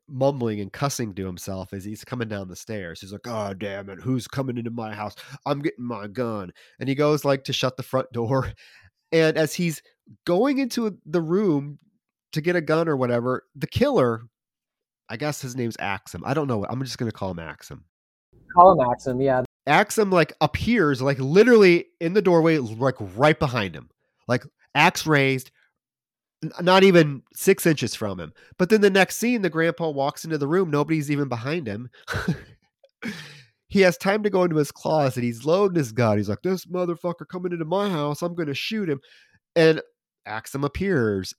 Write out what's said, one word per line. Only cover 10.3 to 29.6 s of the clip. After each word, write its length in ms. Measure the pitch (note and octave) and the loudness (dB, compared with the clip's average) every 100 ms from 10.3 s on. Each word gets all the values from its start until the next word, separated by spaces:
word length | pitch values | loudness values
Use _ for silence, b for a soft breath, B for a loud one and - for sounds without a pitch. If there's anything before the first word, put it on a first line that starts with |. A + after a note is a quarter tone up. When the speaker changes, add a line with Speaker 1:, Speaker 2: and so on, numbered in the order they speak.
| F3 C4+ C4+ | 2 2 0
Speaker 1:
into 400 | B3+ - A3 F3 - | -2 -2 -4 -6 -4
the 160 | E3+ | -2
room 580 | D#3+ F#3 G#3 C#3+ C#3+ C#3+ _ _ _ _ _ | 0 0 2 0 -2 -12 _ _ _ _ _
to 80 | D#3 | -4
get 160 | D#3 F3 | 0 0
a 40 | |
gun 280 | D#3 D#3 E3 | 2 0 2
or 80 | C#3 | 0
whatever, 480 | B2 A#2+ A#2+ B2+ - C#3 | 0 0 0 -4 -6 -10
the 100 | - | -4
killer, 580 | - C#4 A#3 B2 A2+ A#2 _ _ _ _ _ _ _ - | 0 2 4 2 0 -8 _ _ _ _ _ _ _ -14
I 80 | A2 | -8
guess 260 | D3+ C#3+ | -6 -6
his 140 | C3 B2+ | -8 -6
name's 220 | A#2 - | -6 -4
Axum. 440 | G2 F#2+ - E2+ G2+ | -6 -6 -10 -10 -4
I 80 | |
don't 160 | C#3+ C#3 | -2 -2
know. 160 | A2 G2 | -2 -4
I'm 140 | B2+ | -6
just 140 | C3 - | -8 -6
gonna 160 | A#2 | -6
call 180 | - F#2+ | -6 -8
him 80 | E2+ | -8
Axum. 460 | D#2+ D2 - C#2+ _ _ _ _ _ _ - | -10 -14 -16 -20 _ _ _ _ _ _ -2
Speaker 2:
Call 200 | F3 F3+ | 8 8
him 160 | E3 B2 | 8 2
Axum, 300 | B2 C3+ B2 | -2 -4 -2
yeah. 220 | C3+ B2+ B2+ _ - | 0 0 -2 _ 0
Speaker 1:
Axum, 460 | D#3+ G#3+ - G3+ | 2 2 0 2
like, 220 | F3+ D#3 - | 2 2 0
appears, 600 | D3+ - - A#3 D3+ B2+ | -2 0 0 2 2 2
like, 180 | C3+ C3 | -2 -2
literally 640 | C3+ F3 A#3 A#3 F#3+ E3+ - - | 2 6 8 8 8 6 0 -6
in 120 | E3+ | -2
the 80 | G3+ | 2
doorway, 360 | G3 E3+ D#3+ D#3 | 4 6 6 2
like, 380 | A2+ A2 C3 B2 G2+ F#2+ | 0 -2 -2 -2 -6 2
right 240 | D3+ D#3+ | 4 4
behind 360 | D3 A#2+ F#2+ D2+ | 0 -2 -4 -8
him. 140 | A#1+ _ _ _ - | -18 _ _ _ -2
Like, 160 | B2 - _ _ C#3+ | -2 -4 _ _ 2
axe 320 | E3 - D#3+ | 2 2 2
raised, 440 | D3 C3+ C3 - _ _ _ _ _ _ _ _ - | 2 2 0 -6 _ _ _ _ _ _ _ _ -12
n-, 80 | D#3 - | -12 -2
not 220 | F3 F#3+ | 4 6
even 400 | G3 F3 D3+ C3+ - | 8 8 6 2 -12
six 320 | - - G3 F3+ | -4 0 2 2
inches 300 | D3 A2 - | 2 -2 -4
from 240 | G#2 F#2 | -6 -6
him. 140 | D#2+ - b b | -10 -16 b b
But 120 | F3+ | 2
then 120 | A3 | 4
the 80 | G3+ | 6
next 280 | G3 F3+ - | 4 2 0
scene, 240 | A#3 B3 | -2 0
the 80 | F3+ | 0
grandpa 400 | D#3+ | 0